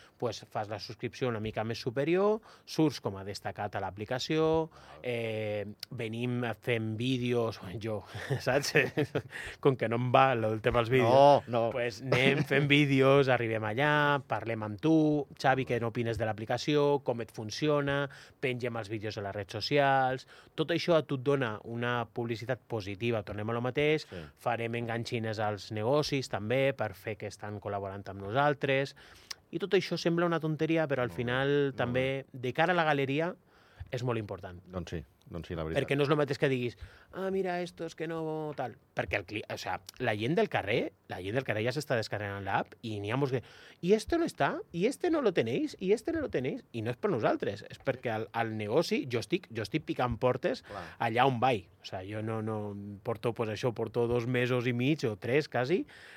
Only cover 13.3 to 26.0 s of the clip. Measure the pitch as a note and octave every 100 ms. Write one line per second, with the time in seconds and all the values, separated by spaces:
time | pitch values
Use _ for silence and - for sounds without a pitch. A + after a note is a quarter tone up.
13.3 | B2 A2+ A2 G#2+ A2 D3 D3 D3 C#3+ C#3
14.3 | A2 G#2+ A2+ G#2+ G#2 D#3 D#3+ D3+ D3 -
15.3 | - C#3 C3 B2+ A#2+ A2+ A#2 A#2 A2+ A2
16.3 | G#2+ A#2 B2 - D3 C#3+ C#3+ C3+ A#2 A2
17.3 | - G#2+ - D3+ D3 C#3+ C#3+ C#3 - -
18.3 | - C3 B2 A#2+ A#2 G#2 A2 G#2+ G#2 G2
19.3 | G2+ G2 A2 - C#3+ C#3 C3+ C3 C3 -
20.3 | - - - D#3 E3+ - D#3+ - C3+ B2+
21.3 | C#3+ A#2+ G#2+ A2 A#2 A#2+ A#2+ A#2 - A#2
22.3 | A2+ A#2 B2+ - A2+ G2 F#2+ A#2 A2+ G2+
23.3 | G2+ G#2+ A#2 B2 C3+ D3 D#3 - F2+ D2+
24.3 | - B2+ A#2 A#2 A#2 A#2 A#2 A2+ A#2+ A2
25.3 | G#2+ G#2+ G#2 - G#2+ A2 D3